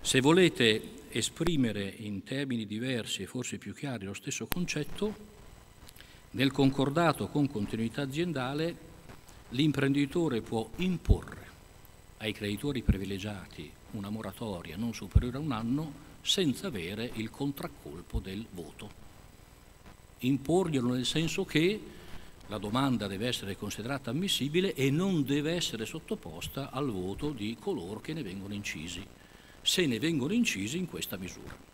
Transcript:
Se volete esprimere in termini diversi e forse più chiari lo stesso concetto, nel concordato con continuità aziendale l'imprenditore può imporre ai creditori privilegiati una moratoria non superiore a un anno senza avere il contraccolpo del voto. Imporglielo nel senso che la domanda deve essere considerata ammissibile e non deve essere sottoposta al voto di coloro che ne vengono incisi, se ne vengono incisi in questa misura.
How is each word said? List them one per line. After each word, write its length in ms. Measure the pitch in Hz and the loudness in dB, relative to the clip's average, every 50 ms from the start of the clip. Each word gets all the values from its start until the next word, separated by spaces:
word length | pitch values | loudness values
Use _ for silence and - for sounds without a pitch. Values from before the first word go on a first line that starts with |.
Se 200 | - - - 131 | 0 4 4 6
volete 840 | 123 143 160 175 185 165 165 - 127 113 107 110 - - - - - - | 8 8 8 10 8 6 6 6 6 6 6 4 2 -6 -14 -14 -16 -6
esprimere 840 | - 120 110 - - - 165 170 170 143 131 113 104 101 98 98 95 - | -4 -2 -2 -2 -2 0 0 2 4 4 4 4 2 0 -2 -4 -4 -6
in 260 | 110 104 101 98 - | -8 -6 -6 -6 -6
termini 420 | - - 135 143 135 123 117 110 | -4 -4 -4 -2 -2 -2 -2 -2
diversi 560 | 98 104 107 120 131 131 117 104 - - - | -4 -4 -4 -2 -2 -2 -2 -2 -4 -4 -6
e 60 | 95 - | -6 -6
forse 300 | - 127 120 - - 101 | -6 -6 -6 -4 -6 -8
più 160 | - 104 98 | -8 -10 -10
chiari 320 | - - 143 127 110 95 | -6 -6 -6 -4 -4 -6
lo 80 | 95 98 | -6 -8
stesso 340 | - - - 135 - 113 - | -8 -8 -6 -6 -6 0 0
concetto, 640 | - 180 180 160 - 151 147 - - - 202 214 208 - - - - - - - - - - - - - - - - - - - - - - - | 2 0 2 -2 -2 -2 -2 -4 -4 -2 -2 -2 -4 -6 -14 -20 -20 -20 -20 -20 -20 -20 -20 -20 -20 -20 -20 -20 -20 -20 -20 -20 -20 -20 -20 -12
nel 220 | - 101 127 139 - | -2 2 2 2 4
concordato 760 | - 139 135 131 - 135 139 139 160 170 160 143 - 104 90 | 6 4 6 6 4 2 2 4 4 4 4 4 2 -2 0
con 220 | - 151 147 131 | 2 2 2 2
continuità 540 | - 107 104 - - 110 113 113 - - 143 | 2 -2 -2 -2 0 0 0 -2 0 -2 -4
aziendale 720 | 135 131 151 175 180 160 135 127 127 139 147 160 170 165 - - - - - - - - - - - - - - - | -2 -2 -2 -2 0 0 -2 -2 -2 -2 0 -2 -2 -2 -6 -14 -18 -20 -18 -18 -18 -18 -18 -18 -20 -20 -20 -16 -8
l'imprenditore 920 | - 123 151 156 135 131 135 139 139 143 143 143 - 180 170 156 127 113 | 0 4 4 4 4 4 4 4 4 4 2 2 2 2 2 2 2 0
può 300 | 107 - - 113 110 - - - | -2 0 -2 -2 -2 -2 -2 -2
imporre 680 | 180 185 180 160 - - - 85 - - - - - - - - - - - - - - - - - - - - | 0 0 0 0 6 6 6 6 6 -8 -12 -12 -14 -16 -18 -20 -20 -20 -20 -20 -20 -20 -20 -20 -20 -20 -16 -6
ai 120 | 110 110 | -4 -4
creditori 500 | 101 - 107 104 104 101 - 143 139 127 | -2 -2 -2 -2 -2 0 -2 -2 -2 0
privilegiati 880 | 107 - 98 95 98 98 101 95 92 107 104 98 87 - - - - - - - - - | 2 2 2 2 2 -4 -4 -4 -4 -6 -6 -8 -10 -12 -12 -12 -12 -12 -14 -18 -20 -10
una 180 | - 110 98 101 | -8 -8 -6 -6
moratoria 680 | 107 110 110 101 95 - 127 110 98 85 82 82 80 90 | -6 -6 -6 -8 -8 -6 -6 -6 -6 -6 -6 -8 -6 -4
non 160 | 117 120 107 | -4 -4 -4
superiore 420 | - 107 95 - - 120 123 120 | -6 -10 4 4 4 4 4 -4
a 60 | 135 | -2
un 100 | 156 160 | -2 -2
anno 420 | 127 110 113 117 127 147 160 151 139 - - - - - | -2 -2 0 0 0 0 -2 -4 -10 -14 -18 -18 -20 -10
senza 460 | - - - - 190 147 120 - - 196 | 0 0 2 4 4 4 4 2 -2 -4
avere 440 | 139 98 82 85 101 107 113 123 - | -4 -4 -4 -4 -4 -4 -4 -4 -4
il 140 | - 113 110 | -4 -4 -4
contraccolpo 880 | - - 139 143 139 - - - - - - - 71 87 87 - - 113 | -4 -4 -4 -4 -4 -4 -8 -10 -10 -10 -14 -12 -12 -12 -12 -4 -4 -4
del 240 | 101 95 95 101 117 - | -4 -2 -6 -6 -8 -8
voto. 560 | - 87 82 76 - - - 104 - - - - - - - - - - - - - - - - - - - - - - - - - - | -10 -10 -10 -10 -12 -14 -14 -14 -14 -16 -18 -18 -18 -20 -20 -20 -20 -20 -20 -20 -20 -20 -20 -20 -20 -20 -20 -20 -20 -20 -20 -20 -14 -2
Imporglielo 760 | - 123 143 139 139 - 160 185 190 170 156 131 117 123 123 | 0 2 2 2 2 2 2 2 4 4 2 2 2 2 2
nel 120 | 127 123 | 2 0
senso 380 | - - 160 165 160 - - 190 | 0 2 2 2 2 0 -2 -4
che 380 | - - 151 160 180 214 214 - - - - - - - - - - - - - - | 2 4 4 4 4 2 0 -6 -10 -14 -16 -14 -12 -12 -12 -12 -12 -18 -18 -10 -8
la 100 | 101 107 | -6 -4
domanda 500 | 104 104 104 127 139 139 127 107 104 98 | -4 0 2 2 4 4 2 2 0 -2
deve 200 | 98 95 107 127 | -4 -2 -2 -2
essere 300 | 120 - - 98 95 - | -2 -2 -4 -6 -6 -4
considerata 540 | - 104 - - 104 120 139 135 - - | -4 -6 -6 -6 -4 -4 -4 -4 -4 -4
ammissibile 600 | 117 151 190 196 - - 147 147 147 180 180 - - | -2 -2 0 0 0 0 0 2 2 2 2 2 2
e 160 | - 131 139 | 2 2 4
non 340 | 135 156 185 196 190 160 143 | 4 4 4 4 4 2 4
deve 300 | 120 139 147 143 151 170 | 4 2 2 2 2 0
essere 300 | 180 156 - - 110 110 | 0 0 -2 -2 -4 -6
sottoposta 840 | 104 - 156 - - 220 - - 87 78 82 - - - 139 135 139 | -6 -6 -10 -6 -6 -6 -6 -6 -10 -10 -8 -8 -6 -6 -6 -6 -4
al 180 | - 131 147 139 | -2 -2 0 0
voto 420 | 110 92 90 92 98 - - 147 | 0 0 -2 -2 -2 -2 -2 -4
di 260 | 151 120 101 104 117 - | -2 -2 -2 -4 -4 -4
coloro 400 | - 202 190 127 85 - 214 - | -4 -2 -2 -2 -2 -4 -6 -8
che 140 | - - 156 | -6 -6 -6
ne 100 | 165 139 | -6 -6
vengono 300 | 95 90 98 95 98 104 | -6 -6 -8 -6 -6 -6
incisi, 520 | 101 101 - - 80 76 87 90 87 98 - - - - - - - - - - - | -6 -6 -6 -6 -6 -8 -8 -8 -8 -10 -12 -16 -20 -20 -20 -20 -20 -20 -20 -20 -2
se 240 | - - - - 180 | 0 2 4 6 6
ne 140 | 147 117 110 | 6 4 4
vengono 340 | 123 160 170 147 120 147 202 | 2 2 2 2 2 4 4
incisi 440 | 240 240 - - 98 95 107 139 175 | 4 4 4 2 0 -2 -2 0 -2
in 100 | 185 - | -2 -2
questa 280 | - 82 - - - 92 | -4 -6 -6 -4 -6 -6
misura. 380 | 95 87 82 - - 80 80 - - - | -6 -8 -8 -10 -12 -12 -12 -14 -16 -20